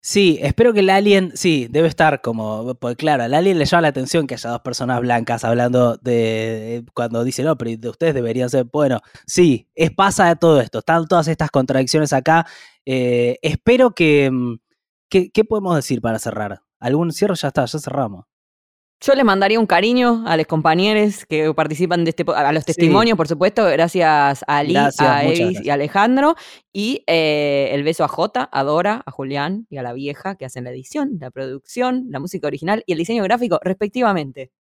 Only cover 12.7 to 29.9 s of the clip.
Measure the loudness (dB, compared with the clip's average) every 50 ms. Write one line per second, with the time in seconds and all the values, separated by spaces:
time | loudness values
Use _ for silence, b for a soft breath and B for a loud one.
12.7 | B B _ -4 -4 -2 0 0 0 2 0 0 -2 -2 -4 -4 -4 0 _ 2
13.7 | 4 6 4 2 4 2 4 4 6 4 4 2 0 -2 -4 -6 -8 -10 _ _
14.7 | _ _ _ _ _ _ _ _ 0 0 0 2 _ 0 0 0 -2 -4 -2 0
15.7 | -2 -2 0 -2 -6 -4 -2 -4 -4 -4 -6 -8 -8 -8 -8 -10 -10 -14 _ _
16.7 | _ _ -4 -2 0 0 0 -2 -2 -2 -2 -2 -2 -2 -4 -4 -2 -2 -2 -2
17.7 | -4 -8 -8 -6 -4 -4 -4 -4 -6 -14 -20 _ _ _ _ _ _ _ _ _
18.7 | _ _ _ _ _ _ 0 2 2 4 4 2 2 2 2 2 2 2 2 2
19.7 | 2 2 2 2 2 2 2 2 0 0 -2 -2 0 0 0 0 -2 0 2 2
20.7 | 2 2 2 2 2 2 2 0 -2 -6 -8 _ -2 -2 0 0 0 0 -2 -2
21.7 | -2 -2 -2 0 0 0 0 -2 -2 -2 -4 -2 0 0 0 0 0 0 -2 -4
22.7 | 0 2 4 4 4 4 4 2 2 0 0 -2 0 0 0 2 2 2 2 2
23.7 | 4 2 0 0 2 2 2 4 4 4 4 2 0 -2 -4 -2 -2 0 0 2
24.7 | 2 2 2 2 2 2 2 2 2 2 2 0 0 0 0 -2 -2 -4 -4 -2
25.7 | -2 -2 -2 -2 0 0 2 2 2 2 2 2 0 B B B B B B _
26.7 | _ -6 -4 -4 -4 -4 _ 0 0 2 2 2 2 0 0 0 0 0 0 0
27.7 | -2 -2 -2 -2 0 0 -2 -2 0 -2 -4 -2 -2 -4 -6 -4 -4 -4 -2 0
28.7 | 0 0 0 0 -2 -4 -8 -14 -12 -10 -8 -6 -4 -4 -4 -4 -6 -8 -10 _
29.7 | -12 -10 -10 -8